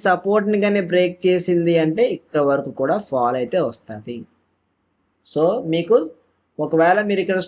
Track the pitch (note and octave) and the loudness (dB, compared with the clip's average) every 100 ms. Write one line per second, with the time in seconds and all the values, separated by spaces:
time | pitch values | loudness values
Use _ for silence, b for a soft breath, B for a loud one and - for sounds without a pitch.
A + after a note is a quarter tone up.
0 | G3 F3+ G3 G#3 G3+ G#3 G#3 G3+ E3+ F3+ | 0 0 0 0 0 0 0 0 0 0
1 | F3+ F3+ F#3 F3+ F3 F3 E3+ E3 D#3+ F3 | 0 0 0 0 0 0 2 2 2 2
2 | B3 E3+ _ D3+ C#3 C#3 C3+ B2 C3+ G3 | 0 -2 _ 0 2 0 -2 -4 -2 -2
3 | G3+ C3 A#2+ B2+ A#2+ F#3 C3 A2+ - G#2+ | -2 -2 0 0 -2 -2 -2 -6 -14 -14
4 | G#2+ A#2+ - _ _ _ _ _ _ _ | -12 -12 -14 _ _ _ _ _ _ _
5 | _ _ - C#3+ E3 A#3 E3 E3 E3+ A#3+ | _ _ -8 0 0 0 -2 -2 2 2
6 | D#4+ - _ _ _ - D3+ D#3+ E3 G3 | 2 -10 _ _ _ -8 -2 2 4 4
7 | G#3 F#3+ F#3 F#3 | 2 -2 -2 -2